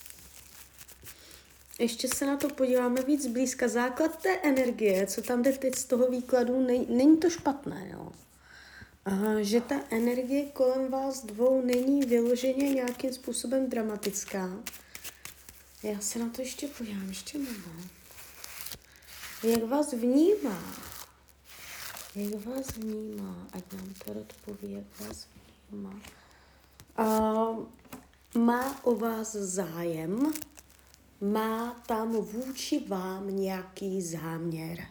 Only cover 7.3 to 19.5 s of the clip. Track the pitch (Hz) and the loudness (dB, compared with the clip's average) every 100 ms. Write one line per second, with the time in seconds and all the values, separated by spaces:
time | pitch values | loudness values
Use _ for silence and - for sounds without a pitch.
7.3 | - 294 277 - - - - - - - | 2 0 0 -4 -8 -10 -12 -12 -14 -20
8.3 | - - - - - - - 196 196 214 | -20 -20 -20 -20 -20 -20 -8 -2 2 2
9.3 | 214 202 233 233 285 - 226 240 247 254 | 2 4 2 2 -2 -2 0 2 0 0
10.3 | 277 285 - 254 262 262 269 269 262 220 | 0 0 2 4 4 0 0 -2 -4 -8
11.3 | 208 247 262 247 247 262 285 254 233 233 | 2 4 4 4 2 4 2 4 4 4
12.3 | 247 262 262 285 269 247 240 262 - - | 4 2 2 2 2 0 -2 -4 -4 -6
13.3 | 233 240 269 254 233 220 208 208 196 - | -6 -2 0 0 0 -2 -2 -4 -4 -4
14.3 | 196 185 190 - - - - - - - | -4 -4 -6 -10 -14 -18 -16 -16 -14 -18
15.3 | - - - - - 214 208 - 233 233 | -18 -20 -20 -20 -10 -6 -4 -4 -2 -4
16.3 | 247 254 - 285 - 220 202 190 190 - | -4 -8 -6 -8 -8 -8 -6 -6 -8 -8
17.3 | 302 269 214 170 165 180 - - - - | -6 -6 -8 -10 -12 -14 -16 -20 -20 -18
18.3 | - - - - - - - - - - | -16 -14 -12 -12 -12 -16 -20 -20 -16 -14
19.3 | - 226 | 0 4